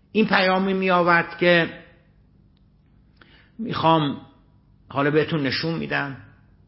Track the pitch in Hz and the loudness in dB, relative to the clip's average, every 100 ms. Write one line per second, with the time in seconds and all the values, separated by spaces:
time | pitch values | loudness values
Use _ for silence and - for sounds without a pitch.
0 | _ 208 208 196 185 185 196 190 190 180 | _ -2 2 2 2 2 0 -2 0 2
1 | 175 170 165 - 175 170 160 - - _ | 4 2 0 0 2 4 0 -6 -20 _
2 | _ _ _ _ _ _ _ _ _ _ | _ _ _ _ _ _ _ _ _ _
3 | _ _ - - _ - 113 - 160 165 | _ _ -20 -20 _ -12 -8 0 2 2
4 | 147 113 - _ _ _ _ _ - 135 | 2 -4 -12 _ _ _ _ _ -8 -2
5 | 143 151 151 165 135 127 160 165 143 143 | 2 2 0 -2 -2 -4 -4 -6 -4 -6
6 | 143 131 - - _ _ | -6 -10 -18 -20 _ _